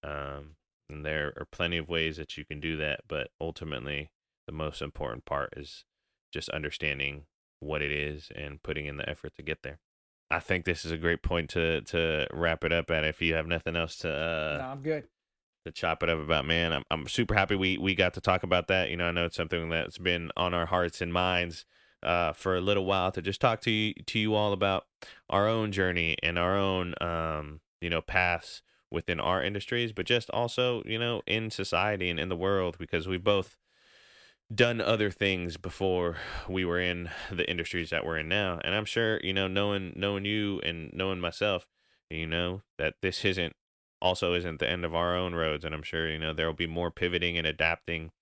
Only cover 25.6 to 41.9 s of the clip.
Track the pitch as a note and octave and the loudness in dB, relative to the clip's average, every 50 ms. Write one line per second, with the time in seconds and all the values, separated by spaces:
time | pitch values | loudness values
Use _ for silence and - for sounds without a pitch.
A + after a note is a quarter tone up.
25.6 | A2 G#2+ G2 G2 F#2+ F#2 F2 F2 E2+ E2 D#2 - - D#2 E2+ F2 F2 F2+ F#2+ G2+ | 0 0 2 2 2 2 4 2 2 0 0 0 0 0 2 2 2 4 4 4
26.6 | G2 G2 F#2+ F#2 F2+ F2 E2 - - F2 E2 E2 E2 D#2+ D#2+ D2+ D2+ D2 D2+ D#2+ | 4 2 2 2 0 -2 -2 -4 -2 -2 0 0 0 0 -2 -2 -4 -8 -10 -14
27.6 | _ _ _ _ - E2+ E2+ D#2+ - - - F#2+ F2+ F2 F2 E2+ - - - - | _ _ _ _ -4 0 0 0 -2 2 2 4 4 4 2 0 -4 -8 -16 -16
28.6 | _ _ _ _ _ _ - E2 E2 - F2 E2 - - F2+ F#2+ C2+ F2+ G#2 G2+ | _ _ _ _ _ _ -6 -4 -2 -2 -2 0 2 2 2 2 2 0 -2 -4
29.6 | - - B2 A#2+ A#2+ A2+ A2 G#2+ F#2+ - A#2+ A#2+ A#2 - - - A#2+ A#2+ - - | -4 -2 -2 -2 -2 -2 -2 -4 0 2 2 2 2 0 -2 0 0 0 0 0
30.6 | B2+ B2+ B2 A#2 - - A2 A2 A#2 A#2+ A#2+ G2+ - - - A2 A2+ A2 - - | 2 2 0 -2 -4 -4 -4 -2 0 0 -2 -2 -2 0 0 0 0 -2 -4 -4
31.6 | F#2+ - - F2 F#2+ G#2+ G#2+ F#2+ F#2 F2+ E2+ D#2+ D2 F2+ F2+ E2+ F2+ F#2+ G2+ G2 | -4 0 2 2 2 2 2 0 0 0 0 0 0 -2 0 0 0 2 2 2
32.6 | F#2 F2+ D#2+ - E2+ - - E2+ D#2+ F#2 F#2 F2+ F2+ G#2 G2+ G2 F#2 - - _ | 2 0 -2 -4 -8 -2 -2 -2 0 0 -2 0 2 4 2 2 2 -2 -10 _
33.6 | _ _ _ _ _ _ - - - - - - - - - _ _ _ A2+ G2+ | _ _ _ _ _ _ -20 -20 -20 -20 -20 -20 -20 -20 -20 _ _ _ 4 6
34.6 | B2 A#2+ A#2+ A#2 G2+ - A2+ G#2+ G#2+ G2+ F#2 - G#2 G2 F#2+ F2+ F2 F2 E2+ E2+ | 6 6 6 2 4 4 4 4 4 2 2 2 2 4 4 2 0 -4 -4 -6
35.6 | - F#2 - - G2 F#2+ F2+ F2+ F2 F2 E2 D#2+ - - - - - - F#2 F#2+ | -8 -10 -4 0 2 2 2 2 2 0 -2 -4 -8 -8 -8 -8 -6 -4 -2 0
36.6 | F#2 F2 E2+ F2+ F2+ F2+ F2+ F2 F2 E2+ - - - - G2 F2 F2 - F2 E2+ | 0 2 2 2 2 0 0 -2 -4 -8 -8 -10 -8 -8 -4 -2 -2 -2 0 -2
37.6 | E2 - - F2+ E2 D#2+ - D#2+ - D#2+ E2 D#2 D#2 D#2+ F2+ G#2 G#2 F#2 F2 E2 | -2 -2 -2 -4 -2 0 -2 -2 -2 0 -2 -2 -2 0 0 0 2 0 -2 -2
38.6 | - - F#2 G#2+ G#2+ G#2+ - A#2 A#2 A2 A2 F2+ - F2+ F#2+ G2 G2 F#2+ F#2 G2 | -2 -2 0 0 -2 0 0 2 2 2 2 0 0 0 0 2 0 2 2 2
39.6 | G2+ G#2 G2+ G2 F#2+ F2+ - - F#2+ G2+ G2+ G2 G2 G2+ G#2+ G#2+ G#2 G2+ G2 F2+ | 2 2 0 0 -2 -4 -4 -2 0 0 0 0 -2 0 0 0 0 0 -2 -2
40.6 | - - E2+ E2+ D#2+ - - - F#2 F#2+ F#2+ F2+ F2 E2+ E2 - G#2 G#2 G2 F2+ | -2 -4 -4 -4 -8 -8 -4 -4 -2 -2 -2 -2 -2 -4 -2 0 0 2 2 0
41.6 | - _ _ _ _ _ | -2 _ _ _ _ _